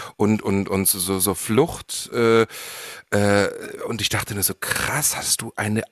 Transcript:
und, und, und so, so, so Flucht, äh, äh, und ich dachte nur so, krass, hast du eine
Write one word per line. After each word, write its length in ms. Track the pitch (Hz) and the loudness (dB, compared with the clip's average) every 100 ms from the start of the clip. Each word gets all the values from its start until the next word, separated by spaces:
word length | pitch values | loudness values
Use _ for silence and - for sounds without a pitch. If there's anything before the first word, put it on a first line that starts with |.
| - - | -8 0
und, 240 | 107 107 | 2 2
und, 260 | - 98 90 | 2 0 0
und 180 | 95 95 | 0 0
so, 120 | 98 | 0
so, 200 | 90 95 | 0 0
so 140 | 101 | 0
Flucht, 800 | 90 - 113 160 - - - - | -2 0 2 2 0 -10 -10 -6
äh, 300 | 120 117 113 110 - - - - - - | 0 4 6 4 -2 -14 -14 -14 -16 -4
äh, 400 | 104 101 101 98 - - - - | 2 4 4 4 -2 -10 -10 -6
und 140 | 113 | -4
ich 80 | - | -2
dachte 260 | 107 - 101 | -2 -4 -2
nur 80 | |
so, 100 | 90 - | -2 -2
krass, 600 | - - - 143 - - | -4 -2 -2 0 0 -2
hast 240 | - - | -2 -2
du 100 | 113 - | -4 -4
eine 260 | 107 107 - | 0 0 -2